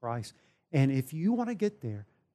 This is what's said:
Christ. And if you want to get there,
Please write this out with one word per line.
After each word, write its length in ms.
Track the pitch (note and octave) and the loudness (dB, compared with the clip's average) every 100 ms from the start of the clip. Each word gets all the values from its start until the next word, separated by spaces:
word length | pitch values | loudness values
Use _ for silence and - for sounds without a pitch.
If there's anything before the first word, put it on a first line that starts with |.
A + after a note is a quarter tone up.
Christ. 340 | A#2+ A#2 A2 - _ _ _ | -6 -4 -6 -14 _ _ _
And 180 | D#3 C3+ | 4 4
if 240 | C3+ B2+ | 4 -2
you 180 | D#3 F#3 | -2 0
want 160 | A#3 A#3+ | 2 0
to 60 | |
get 260 | G#3+ G#3 G#3 | -2 -2 -2
there, 260 | A#2+ G#2 G#2 _ _ | -8 -8 -12 _ _